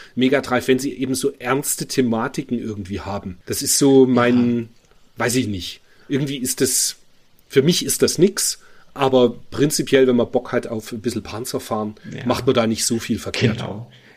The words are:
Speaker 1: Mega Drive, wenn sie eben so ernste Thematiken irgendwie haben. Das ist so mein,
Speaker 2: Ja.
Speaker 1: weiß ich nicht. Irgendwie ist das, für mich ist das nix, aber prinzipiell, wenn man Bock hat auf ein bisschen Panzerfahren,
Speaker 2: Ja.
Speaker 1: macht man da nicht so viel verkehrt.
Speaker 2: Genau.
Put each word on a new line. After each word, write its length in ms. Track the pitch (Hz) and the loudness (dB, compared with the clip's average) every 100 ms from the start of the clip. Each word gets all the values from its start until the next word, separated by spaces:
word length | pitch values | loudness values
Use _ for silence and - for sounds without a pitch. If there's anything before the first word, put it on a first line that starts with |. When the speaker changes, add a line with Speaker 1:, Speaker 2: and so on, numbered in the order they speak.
| - 120 | -10 0
Speaker 1:
Mega 260 | 131 139 | 2 2
Drive, 260 | 135 123 123 | 0 0 2
wenn 120 | 131 | 0
sie 140 | 139 | 0
eben 220 | - 131 127 | -4 -4 -2
so 160 | 139 - | -4 -4
ernste 480 | 117 139 - - 156 | -4 -2 -2 -6 -4
Thematiken 720 | - 123 113 135 - - 120 | 0 0 0 -4 -6 -6 -6
irgendwie 400 | 110 101 92 95 | -6 -8 -8 -8
haben. 400 | 98 101 98 90 - | -8 -8 -10 -12 -10
Das 160 | 107 | -6
ist 160 | 139 - | -2 2
so 280 | 139 135 131 | 6 8 6
mein, 540 | 123 120 123 120 120 | 6 4 4 2 0
Speaker 2:
Ja. 60 | 113 _ _ _ _ - | -4 _ _ _ _ -4
Speaker 1:
weiß 180 | 113 127 | -2 0
ich 120 | 104 | -2
nicht. 340 | 95 - - _ _ - | -4 -8 -14 _ _ -6
Irgendwie 280 | 135 143 139 | -4 -4 -6
ist 240 | 127 - | -6 -2
das, 360 | 131 - - - - _ _ _ - | 0 0 -2 -6 -18 _ _ _ -2
für 140 | 139 | 2
mich 240 | 147 175 - | 4 2 0
ist 160 | - | 0
das 160 | 123 - | 2 4
nix, 420 | 185 - - - - - - | 2 2 -6 -6 -14 -20 -12
aber 420 | - 135 127 123 - - | -2 2 4 4 0 -8
prinzipiell, 540 | - 147 - 139 135 127 | 0 0 0 2 4 6
wenn 100 | 120 | 4
man 120 | 113 | 2
Bock 220 | 123 - | -2 -2
hat 160 | 120 113 | -4 -4
auf 240 | 110 - | -8 -8
ein 100 | 113 | -8
bisschen 220 | 117 107 | -6 -6
Panzerfahren, 720 | - 104 127 127 - 110 107 - | -8 -12 -8 -8 -6 -6 -6 -10
Speaker 2:
Ja. 220 | - - 120 | -16 -6 -2
Speaker 1:
macht 200 | 120 123 | 0 2
man 100 | 120 | 2
da 120 | 113 | 2
nicht 180 | 113 - | 0 -2
so 140 | 113 | -2
viel 200 | - 104 | -4 -6
verkehrt. 380 | - - 120 107 | -4 0 0 0
Speaker 2:
Genau. 320 | 107 104 - - - | -6 -10 -14 -20 -20